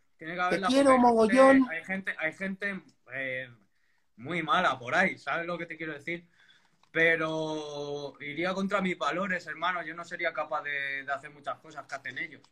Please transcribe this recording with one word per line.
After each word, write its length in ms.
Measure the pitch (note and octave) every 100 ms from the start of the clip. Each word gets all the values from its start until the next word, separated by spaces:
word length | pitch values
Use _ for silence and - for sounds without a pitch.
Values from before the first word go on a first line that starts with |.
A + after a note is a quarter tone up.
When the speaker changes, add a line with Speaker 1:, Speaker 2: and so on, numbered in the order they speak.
| _ -
Speaker 1:
tiene 160 | D#3+
que 40 | F3
Speaker 2:
Te 60 |
Speaker 1:
haberla, 240 | F3+ F3+ F#3+
Speaker 2:
quiero 220 | C4 C#4
Speaker 1:
porque 120 | C4
Speaker 2:
mogollón. 680 | A#3+ A3+ A3 B3+ C4+ C4+ B3+
Speaker 1:
hay 140 | E3
gente, 320 | - F#3+ F#3+ -
hay 140 | D#3+
gente, 480 | G#3 G3 F#3+ G3+ F#3+ - _ -
eh, 380 | B2+ C3+ C3 B2+ A2+ G2 _ _ _ _ -
muy 260 | B2+ F3
mala 360 | D#3 E3+ E3+ B2+
por 160 | A#2+
ahí, 240 | D#3+ F#3 B2
¿sabes 280 | - D#3 E3+
lo 100 | E3+
que 80 | E3
te 100 | D#3+
quiero 160 | D#3+
decir? 340 | D3 E3 E3+ - _ _ _ _ _ _
Pero 1200 | D#3+ E3 E3 D#3+ D#3+ D#3 D#3 D3 C#3+ D3 D3 C#3+ -
iría 320 | D3 D3 F3+
contra 260 | F#3+ G3 G3+
mis 160 | F#3 F3
valores, 480 | D3+ E3 G3 F3+ D#3+
hermano. 360 | D3+ E3+ F3+
Yo 120 | D#3+
no 100 | E3+
sería 280 | E3+ F3 E3+
capaz 300 | D#3+ D#3 D3+
de, 420 | C#3+ C#3+ C#3 C#3
de 80 | C3+
hacer 180 | C#3 D3
muchas 280 | D3 C3+ A#2+
cosas 280 | D#3+ D3+ C3+
que 80 |
hacen 240 | C#3 C3 C3
ellos. 240 | E3 B2+ _